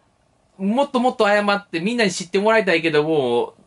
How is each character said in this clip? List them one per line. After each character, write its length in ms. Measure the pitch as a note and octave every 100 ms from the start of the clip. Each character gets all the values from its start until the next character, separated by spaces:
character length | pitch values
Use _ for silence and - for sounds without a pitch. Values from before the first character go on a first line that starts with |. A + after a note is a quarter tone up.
| _ _ _ _ _ -
も 280 | F#3+ A#3+ C#4+
っ 60 |
と 80 | B3
も 120 | B3+
っ 40 | A#3+
と 100 | G#3
謝 180 | G#3 G#3
っ 220 | G3+ -
て 120 | E3
み 140 | F#3
ん 40 | A#3+
な 80 | G#3
に 60 |
知 140 | - E3
っ 40 |
て 100 | G3
も 120 | G#3
ら 80 | A3
い 60 | F#3+
た 80 |
い 80 | E3
け 100 | E3
ど 120 | D3+
も、 520 | D3+ D#3 B2+ A#2+ A2+ -